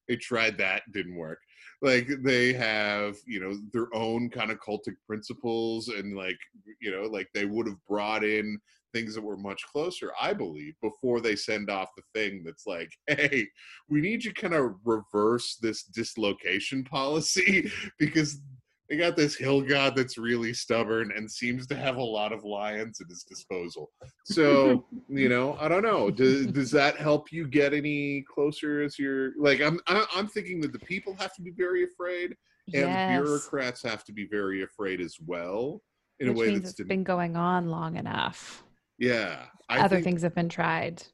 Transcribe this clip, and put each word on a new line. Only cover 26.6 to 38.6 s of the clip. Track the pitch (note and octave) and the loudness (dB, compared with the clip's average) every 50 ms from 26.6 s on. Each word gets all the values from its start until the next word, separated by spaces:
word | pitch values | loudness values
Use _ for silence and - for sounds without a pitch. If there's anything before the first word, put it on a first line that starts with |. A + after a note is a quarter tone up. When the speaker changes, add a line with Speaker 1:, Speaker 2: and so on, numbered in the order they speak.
| C3 A#2+ | 0 4
Speaker 1:
that | C#3+ C#3+ C#3 D3 D3 D3+ | 4 6 6 6 4 2
help | D3+ D3+ D3 D3 - - | 2 2 2 2 2 -4
you | D#3 E3 D#3+ C3+ | -8 -6 -4 2
get | B2+ D3 C#3+ C#3 D3 | 4 4 6 6 4
any | D3 C#3+ D3+ D3 C#3+ C#3+ C#3+ C#3+ C#3 C3+ | 0 0 -2 -2 -2 -2 -2 -4 -4 -6
closer | - - D3+ C#3+ D3+ D3 - D#3 D3 D3 D3 | -6 -2 0 0 0 0 -2 -4 -2 -2 0
as | D3 D3 - - | -2 -2 -2 -2
you're, | C#3 C#3 C3+ C3+ C3+ C3 - D3 | -2 -2 0 0 -2 -2 0 4
like, | D3 C#3+ C#3 B2+ | 4 6 6 6
I'm, | D3 D3+ E3 F3 - | 4 4 2 2 2
I, | E3+ F3+ G#3+ G#3 - E3+ | 2 2 4 2 2 0
I'm | F#3 G#3 G#3 | -2 -4 -2
thinking | - G#3+ F3 F3 F#3 E3+ | -4 -6 -6 -4 -4 -2
that | D3+ C#3+ - | -2 -4 -4
the | A2+ | -8
people | - - F#3 G3 - G3+ F#3+ G3 | -8 -6 -6 -6 -6 -8 -6 -6
have | G3 F#3+ - | -6 -8 -8
to | - F3 | -10 -14
be | F3+ | -10
very | F3 F3+ F3+ F3+ F#3 F3+ F3+ | -4 -2 -2 0 2 0 0
afraid, | F3+ - - F3 F3+ F3+ F3 F3+ F3+ - - _ _ _ _ _ - E3 | 0 -2 -6 -6 -6 -4 -4 -4 -6 -8 -12 _ _ _ _ _ -2 0
and | |
Speaker 3:
Yes. | C#3 C#3 F3 F#3 F#3+ F#3+ F#3+ | 2 2 2 2 2 2 2
Speaker 1:
the | F#3 - D3 | 2 2 2
bureaucrats | D3 D3 C#3+ - - D#3 C#3 C3 B2+ A#2+ - - | 2 0 -2 -2 -4 -4 -2 -2 -4 -4 -4 -6
have | A#2+ G#2+ G#2 - | -6 -6 -6 -8
to | - G#2 | -10 -10
be | G#2 G2+ | -10 -6
very | F2 G#2 G#2 G2+ G2 F#2+ F#2+ F#2+ | -4 -2 -2 -2 -2 -2 -2 -4
afraid | - - - G#2 F#2+ F#2 F2+ | -6 -6 -6 -4 -2 -2 -2
as | F2 D#2+ - - D#2+ | -4 -6 -8 -10 -8
well, | E2 F2 E2+ E2+ F2+ G2 A2 B2 D3 F3 G#3+ - _ _ _ _ _ _ - | -6 -6 -6 -4 -4 -4 -4 -4 -4 -6 -10 -14 _ _ _ _ _ _ -2
in | C#3+ B2 | 0 0
a | |
Speaker 3:
Which | A#2 A2+ | 2 4
Speaker 1:
way | A2+ A2+ | 4 2
Speaker 3:
means | G3+ G3+ | 2 2
Speaker 1:
that's | F3+ F#3 | -2 -4
Speaker 3:
it's | - - | -8 -8
Speaker 1:
didn't | G2+ F3+ | -4 -2
Speaker 3:
been | G3 F#3+ F#3 | -2 0 0
going | F#3 F#3 F3+ F3 E3+ E3 | 0 0 0 0 0 0
on | E3+ F3 F3+ F3+ F3+ F3 E3 | 0 2 2 2 2 2 0
long | D#3+ E3 D#3+ D#3+ E3 - | -2 -4 -4 -4 -4 -6
enough. | - - - - - - - - - - - - | -6 -4 -4 -2 -2 -4 -4 -8 -12 -16 -18 -18